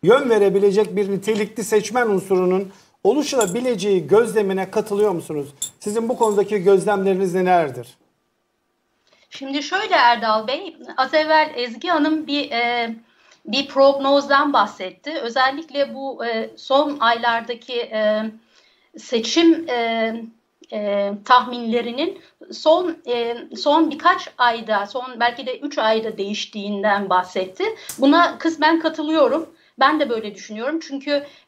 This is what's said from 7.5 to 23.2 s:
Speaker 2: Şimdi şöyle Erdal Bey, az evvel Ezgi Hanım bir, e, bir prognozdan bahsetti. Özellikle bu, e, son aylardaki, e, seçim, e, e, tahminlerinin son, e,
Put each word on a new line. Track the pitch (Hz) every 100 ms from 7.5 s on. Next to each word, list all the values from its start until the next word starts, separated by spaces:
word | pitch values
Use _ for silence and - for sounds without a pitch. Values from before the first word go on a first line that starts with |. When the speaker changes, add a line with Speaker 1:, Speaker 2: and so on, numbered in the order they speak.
| 175 151 131 117 _ _ _ _ _ _ _ _ _ _ _ _ _ _
Speaker 2:
Şimdi | - 269 285
şöyle | 285 370 415 330
Erdal | 240 233 220 214 220
Bey, | 294 392 - 247 -
az | 269
evvel | 311 311 311 302 -
Ezgi | 247 226 359
Hanım | 320 302 311 262
bir, | 285 285
e, | 233 240 240 233 226 _ _ _ _ -
bir | 262 277
prognozdan | 269 277 277 269 285 269 285 294
bahsetti. | 262 202 - 185 - 294 311
Özellikle | 233 247 262 285 330 285 269
bu, | 247 269 226 233
e, | 226 220 -
son | - 269 294 285
aylardaki, | 226 233 233 233 226 233 - 240
e, | 220 214 214 214 220 - _ _ _ _ _ -
seçim, | - 233 - 330 339 311 -
e, | 240 233 226 226 233 226 _ _ _ -
e, | 220 208 202 202 202 -
tahminlerinin | 247 247 240 233 240 233 247 349 - - _ -
son, | - 302 349 359 - -
e, | 240